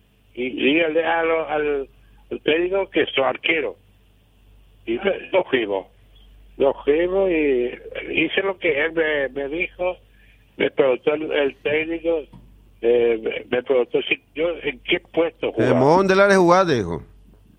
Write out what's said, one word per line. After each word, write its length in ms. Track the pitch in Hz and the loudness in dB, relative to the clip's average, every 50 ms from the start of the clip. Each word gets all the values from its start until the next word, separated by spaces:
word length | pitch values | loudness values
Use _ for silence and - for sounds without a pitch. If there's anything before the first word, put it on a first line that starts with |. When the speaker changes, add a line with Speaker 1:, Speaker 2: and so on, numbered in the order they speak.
| _ _ _ _ _ _ _ | _ _ _ _ _ _ _
Speaker 1:
y 140 | 120 127 127 | -8 -8 -6
díganle 520 | - - - 131 147 165 170 156 156 165 160 | -4 -2 0 2 2 2 2 0 0 0 0
a 200 | 165 165 165 165 | 0 0 0 0
lo-, 240 | 165 165 160 156 143 | 0 0 -2 -2 -2
al, 400 | 151 151 151 147 143 139 135 - _ _ _ _ - - _ - | -4 -4 -2 -2 -2 -4 -6 -8 _ _ _ _ -20 -20 _ -12
al 80 | 120 120 - | -12 -6 -2
técnico 460 | - 151 165 175 180 190 196 190 175 | 0 0 0 0 0 -2 -2 -4 -2
que 160 | - 170 - - | -2 -2 -2 0
soy 180 | - 135 135 | 0 0 0
arquero. 500 | 127 131 - - - 165 160 135 107 - - _ _ _ _ _ _ _ _ _ _ _ _ _ - - - - _ _ _ - | 0 -2 -2 -2 -2 -2 -2 -2 -4 -8 -10 _ _ _ _ _ _ _ _ _ _ _ _ _ -20 -20 -20 -20 _ _ _ -8
Y 80 | - 113 | -6 -4
me-, 360 | 120 - 196 170 - - - - | -2 -2 -2 -2 -4 -4 -2 0
nos 120 | 185 180 - | 0 0 2
fuimos, 380 | - 127 113 101 98 95 90 - _ _ _ - - - - - - - - - - - | 0 -2 0 -2 -2 -4 -6 -8 _ _ _ -20 -20 -20 -20 -20 -20 -20 -20 -12 -4 0
nos 180 | 127 139 117 - - | 0 0 0 0 0
fuimos 440 | 143 147 160 175 180 185 196 196 190 | 0 0 2 0 0 0 0 0 0
y 400 | 170 156 151 143 131 123 120 123 - - - - - - - - - | 0 0 0 0 0 0 -2 -4 -6 -10 -16 -14 -12 -12 -10 -6 -4
hice 280 | - 160 160 - 190 190 | -2 -2 -2 -2 -2 -2
lo 140 | 196 190 - | -2 -4 -4
que 280 | - 170 147 139 151 | -2 -2 0 0 -2
él 80 | 165 165 | -2 -2
me, 340 | 165 160 156 151 143 139 131 | -2 -2 0 0 -2 -2 -4
me 180 | 127 143 139 135 | -6 -6 -8 -6
dijo, 480 | 147 170 180 - - - 180 180 180 - _ _ _ _ _ _ _ _ _ _ _ - | -6 -6 -8 -8 -8 -6 -6 -6 -6 -8 _ _ _ _ _ _ _ _ _ _ _ -4
me 120 | - - | -4 -2
preguntó 420 | - - 143 135 123 117 - 156 151 | 0 2 2 2 2 0 0 0 0
el, 180 | 156 156 156 | 0 -2 -2
el 240 | - 147 143 135 - - | -2 0 0 0 -2 -4
técnico, 640 | - 147 147 156 156 160 165 165 160 165 165 156 135 - - - - - - - - - - _ | -4 -2 -2 -2 -2 -4 -6 -4 -2 -2 -2 -2 -4 -8 -16 -20 -20 -20 -20 -20 -20 -20 -12 _
eh, 380 | - 117 120 120 117 117 117 110 | 0 2 4 4 4 2 2 0
me, 240 | 110 - - - - - 123 123 | -2 -4 -6 -6 -6 -4 -4 -2
me 60 | 123 | 0
preguntó 360 | - 139 123 120 - - 143 - | 0 0 0 0 0 -2 -2 -2
si 180 | - - - _ _ - | -2 -4 -6 _ _ -8
yo 140 | 143 160 175 165 139 - | -4 -4 -4 -4 -4 -6
en 160 | 139 131 123 | -8 -8 -8
qué 200 | - - 170 180 | -4 -4 -4 -4
puesto 480 | - _ - 160 170 160 - _ - 117 | -4 _ -2 -2 -2 -2 -2 _ -6 -4
Speaker 2:
Eh, 40 | - | -2
Speaker 1:
jugaba. 240 | - 120 123 131 123 | 0 0 2 2 4
Speaker 2:
¿Mon 280 | 127 143 165 185 196 190 | 4 4 4 4 4 4
de 80 | 190 | 4
la 180 | 190 202 202 196 | 4 4 6 6
jugada, 380 | 190 180 170 175 185 190 170 143 | 6 6 6 6 4 4 4 2
dijo? 300 | 117 98 85 85 73 - - - - - - - - _ _ _ | 0 0 -2 -4 -8 -8 -12 -20 -20 -20 -20 -20 -20 _ _ _